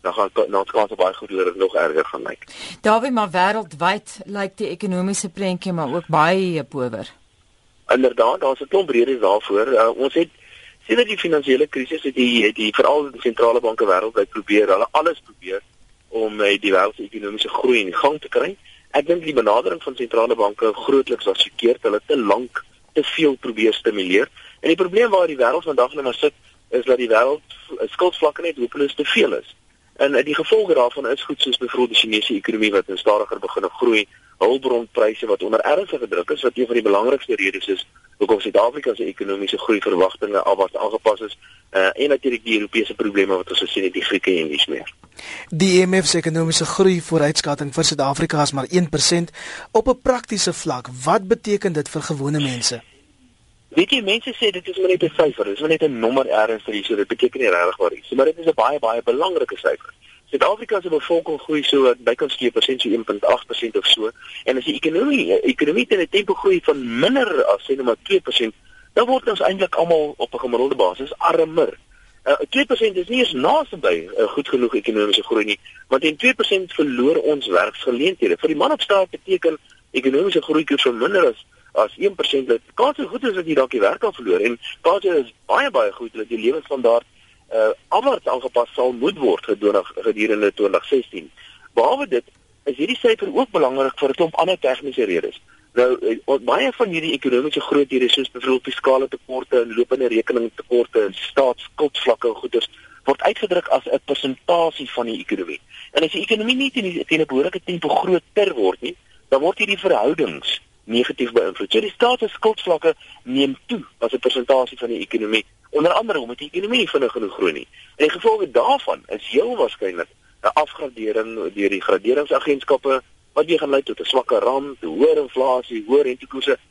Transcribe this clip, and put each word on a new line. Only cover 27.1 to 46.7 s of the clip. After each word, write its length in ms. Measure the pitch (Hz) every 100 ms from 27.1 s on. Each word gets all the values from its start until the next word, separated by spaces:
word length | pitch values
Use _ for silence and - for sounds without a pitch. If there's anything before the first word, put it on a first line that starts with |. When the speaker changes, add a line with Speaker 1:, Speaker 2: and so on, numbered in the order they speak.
| 110 127 151 _ - - -
Speaker 1:
eh, 80 | 110
skuldvlakke 540 | - 180 - 156 147
net 160 | 170 143
hopeloos 380 | 120 147 143 -
te 100 | 147
veel 280 | - 156
is. 220 | 78 - - _ _ _ -
En, 200 | 139 135
eh, 100 | 143
die 100 | 147
gevolge 380 | 156 220 202
daarvan 340 | 151 120 139 131
is 160 | 139
goed 180 | - 147
soos 160 | - 120
byvoorbeeld 320 | 120 127 123
die 100 | 110
Chinese 340 | 110 110 107
ekonomie 380 | 101 - 110 107
wat 160 | 101 -
nou 100 | 95
stadiger 420 | - 104 104 101
begin 300 | 95 - 95
groei, 380 | - 123 110 101 _ _ _
hulpbronpryse 880 | 95 131 131 120 117 - 110 110 113
wat 160 | 98
onder 160 | 95 113
ernstige 480 | - 156 196 147 113
druk 220 | 87 87
is, 120 | 151
wat 100 | 127 -
een 80 | 120
van 80 |
die 100 | 120
belangrikste 520 | 110 101 117 135 - 110
redes 320 | 95 95 95
is 180 | 92 - _ _ _
hoekom 220 | 101 107
Suid-Afrika 560 | 107 101 113 147 - 107
se 100 | 92
ekonomiese 520 | - 101 98 98 101
groeiverwagtinge 840 | - 107 104 92 92 - 104 101
alwaar 260 | - 98 95
aangepas 460 | 98 104 110 110 104
is, 180 | 107 - - - _
eh, 200 | 98 95
en 160 | - 143
natuurlik 340 | 135 135 120
die 120 | 113 110
Europese 380 | 104 117 107
probleme 420 | 107 107 98 95 92
wat 140 | 92
ons 100 | 92
gesien 240 | 92 -
het, 100 | 95
die 100 | 90
Grieke 360 | - 95 - 90
en 80 | 80
dies 180 | 73 -
meer. 280 | 69 - _ - - - - -
Speaker 3:
Die 300 | 156 190 180
I 60 | 185
M 80 | 190
F 40 | 160
se 120 | 175
ekonomiese 480 | 165 160 165 160
groei 360 | 160